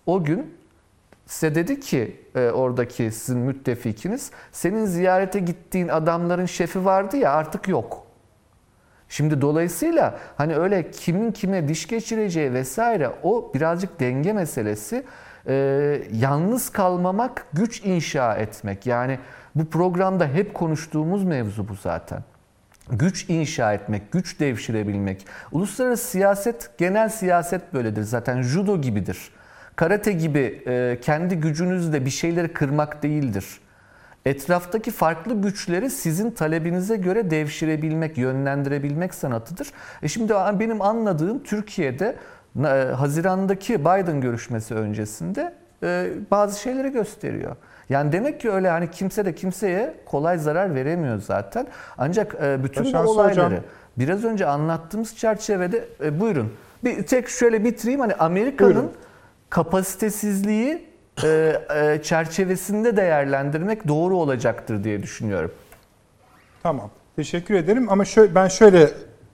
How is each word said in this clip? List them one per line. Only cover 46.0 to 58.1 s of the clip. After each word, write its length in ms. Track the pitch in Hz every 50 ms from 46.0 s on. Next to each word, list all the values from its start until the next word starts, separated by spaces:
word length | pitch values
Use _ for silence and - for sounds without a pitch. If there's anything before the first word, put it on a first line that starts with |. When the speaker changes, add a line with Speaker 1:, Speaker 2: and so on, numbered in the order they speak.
| 180 180 - - 208 -
Speaker 1:
bazı 280 | 196 208 208 202 202 -
şeyleri 320 | - 254 254 269 269 277
gösteriyor. 640 | 277 240 202 202 - - - 135 113 101 - - - - - - - - - -
Yani 220 | 127 139 147 147
demek 300 | 147 185 233 294 294 294
ki 100 | - 226
öyle 180 | 196 190 185 185
hani 220 | 165 165 175 165
kimse 340 | - - 190 190 - 220 202
de 100 | 190 156
kimseye 580 | - - 185 175 - 220 190 175 190 233 320 311 - -
kolay 320 | - - 139 147 170 180
zarar 380 | 170 151 151 151 170 202 196 151
veremiyor 460 | 131 131 147 170 175 160 131 110 101
zaten. 460 | 98 - 98 98 104 - - 233 269 - - - - - -
Ancak, 380 | - 127 147 180 220 202 - - - 156
e, 200 | 139 139 131 131
bütün 200 | 135 - - 233
bu 40 |
Speaker 2:
Başakşehir 260 | 269 247 165 170 220 220
Speaker 1:
olayları 320 | 214 208 202 202 180 175
Speaker 2:
hocam. 180 | 175 - - - - - - - - _
Speaker 1:
biraz 260 | 120 123 143 185 202 233
önce 220 | 226 226 196 190
anlattığımız 720 | 147 143 143 151 160 165 160 160 - - 214 226 220 -
çerçevede, 720 | - - 220 214 214 - - 208 185 180 175 208 226 - - - - 135
e, 160 | 151 147 160
buyurun. 340 | 214 226 190 143 107 110 - - - - - - -
Bir 200 | 247 226 - 196
tek 260 | - - - 247 -
şöyle 340 | - - 247 233 226 220 202
bitireyim. 360 | 240 233 - - 233 262 285
Hani 140 | 254 220